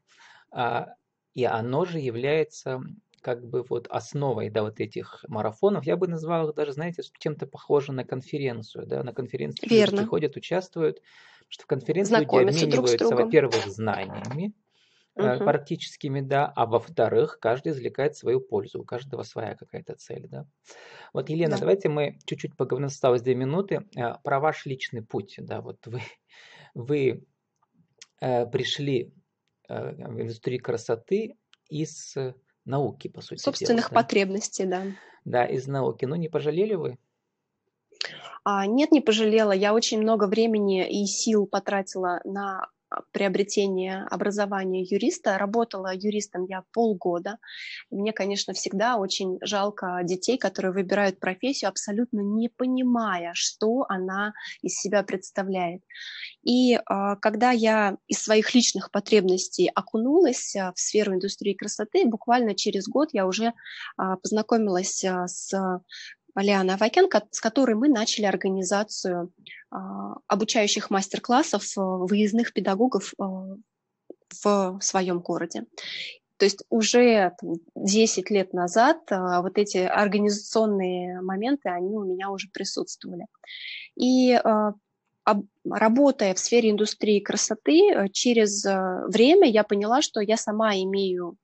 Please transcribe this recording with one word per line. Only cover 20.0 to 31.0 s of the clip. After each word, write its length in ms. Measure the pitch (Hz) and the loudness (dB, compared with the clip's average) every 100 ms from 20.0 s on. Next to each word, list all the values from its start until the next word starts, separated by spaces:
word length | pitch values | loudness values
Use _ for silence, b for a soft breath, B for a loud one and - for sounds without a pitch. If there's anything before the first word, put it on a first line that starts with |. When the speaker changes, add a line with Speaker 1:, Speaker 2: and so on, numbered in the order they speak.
| - - - | -14 -16 -14
Speaker 1:
да. 180 | 135 143 _ B B B B B | -16 -16 _ B B B B B
Вот, 160 | - 131 | -8 -6
Елена, 280 | 160 165 - | -2 0 0
Speaker 2:
Да. 20 | |
Speaker 1:
давайте 300 | 156 196 - | 2 2 2
мы 300 | 151 143 - - | -2 -2 -6 -10
чуть-чуть 320 | 156 151 - | -10 -10 -6
поговорим, 300 | 131 131 139 | -4 -2 -4
осталось 340 | - 131 123 | 0 2 2
две 120 | 123 127 | 2 0
минуты, 520 | 131 170 202 151 - - | 0 -2 -2 -6 -6 -6
э, 180 | 120 - | -6 -6
про 160 | 147 139 | -2 0
ваш 240 | 151 - 143 | 0 -2 -6
личный 360 | 131 - 120 | -8 -8 -10
путь, 320 | 110 113 104 - | -8 -8 -8 -12
да, 220 | 110 107 | -12 -10
вот 260 | 113 110 117 | -10 -16 -12
вы, 140 | 120 107 - _ B B B B - | -12 -12 -18 _ B B B B -14
вы, 500 | 120 147 131 - - _ _ _ _ _ _ _ - _ | -4 0 0 -2 -8 _ _ _ _ _ _ _ -20 _
э, 240 | 131 123 117 | -2 0 0
пришли, 640 | 131 127 - 139 131 - _ _ _ _ _ _ | -2 -4 -4 -2 -2 -4 _ _ _ _ _ _
э, 220 | 117 131 | -10 -10
в 280 | 143 - 110 | -12 -12 -8
индустрию 400 | 113 113 - 123 | -8 -10 -10 -8
красоты 720 | 123 117 - 113 | -6 -6 -4 -6